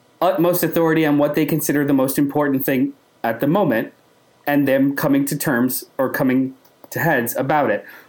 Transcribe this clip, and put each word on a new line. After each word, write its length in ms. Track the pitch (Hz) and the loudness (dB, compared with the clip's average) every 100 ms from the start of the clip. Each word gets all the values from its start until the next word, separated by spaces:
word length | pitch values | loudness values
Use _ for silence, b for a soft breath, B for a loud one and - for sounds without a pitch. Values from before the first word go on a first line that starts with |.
| _ - | _ -2
utmost 420 | 175 185 170 175 | 0 2 2 0
authority 400 | 160 165 160 160 | 0 0 2 2
on 140 | 156 143 | 2 2
what 160 | 147 | 2
they 100 | 160 | 0
consider 400 | 151 156 - 147 | 0 -2 0 0
the 80 | 143 | 2
most 260 | 139 131 143 | 2 0 0
important 460 | 139 147 147 135 | 0 0 0 -2
thing 300 | 143 131 139 - _ _ | -2 0 -2 -4 _ _
at 180 | 117 113 | -4 -2
the 60 | 143 | 0
moment, 460 | 185 180 117 - - _ _ _ _ - | 2 2 0 -4 -10 _ _ _ _ -2
and 180 | 143 135 | 0 2
them 300 | 135 139 139 | 2 0 0
coming 280 | 151 139 139 | 0 0 0
to 100 | 147 | -4
terms 480 | 160 123 127 - - - | -2 0 0 -4 -8 -4
or 100 | 131 | -4
coming 460 | - 135 127 131 - _ _ - | -2 0 0 -2 -6 _ _ -10
to 80 | 123 | -4
heads 340 | 151 135 117 - | 0 0 0 -4
about 340 | 135 151 127 | -2 0 0
it. 140 | 104 - B | -2 -6 B